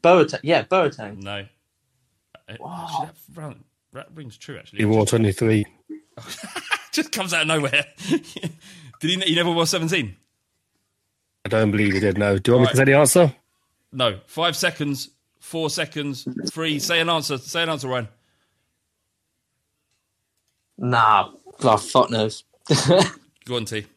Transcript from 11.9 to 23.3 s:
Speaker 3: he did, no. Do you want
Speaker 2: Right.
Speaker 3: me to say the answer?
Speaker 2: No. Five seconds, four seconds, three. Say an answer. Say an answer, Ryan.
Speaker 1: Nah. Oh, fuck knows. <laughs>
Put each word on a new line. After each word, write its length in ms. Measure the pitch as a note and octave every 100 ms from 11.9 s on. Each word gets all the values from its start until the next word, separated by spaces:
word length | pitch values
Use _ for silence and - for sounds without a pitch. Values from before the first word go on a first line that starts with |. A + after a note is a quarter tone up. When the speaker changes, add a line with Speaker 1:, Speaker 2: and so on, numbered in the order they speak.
Speaker 3:
he 60 | F#2+
did, 160 | G2+ F#2+
no. 200 | G#2 G2
Do 140 | A#2
you 40 | B2
want 80 | B2
Speaker 2:
Right. 60 |
Speaker 3:
me 40 | B2
to 20 | C3+
say 60 |
the 60 | C#3
answer? 360 | C#3+ F3+ D#3+ - _ _ _ _ _
Speaker 2:
No. 260 | C3 A#2+ G2 _
Five 300 | - E3+ -
seconds, 540 | F3+ E3 D3 C3+ - _ _ _
four 280 | - E3 D#3
seconds, 560 | F3 D3+ D3+ C#3+ C3 - B2+ -
three. 280 | D#3+ D#3+ D3+
Say 220 | B2 E3+
an 80 | E3
answer. 280 | D#3+ D3 C3+
Say 240 | - E3
an 60 | E3
answer, 180 | D3+ C3
Ryan. 200 | B2+ A2 _ _ _ _ _ _ _ _ _ _ _ _ _ _ _ _ _ _ _ _ _ _ _ _ _ _ -
Speaker 1:
Nah. 520 | B2 B2 A2 G2+ F2+ - - -
Oh, 140 | B2+ G#2+
fuck 340 | - C3 -
knows. 340 | A2+ G#2+ - _ _ -
<laughs> 180 | D3+ C3+ E3+ C4+ - _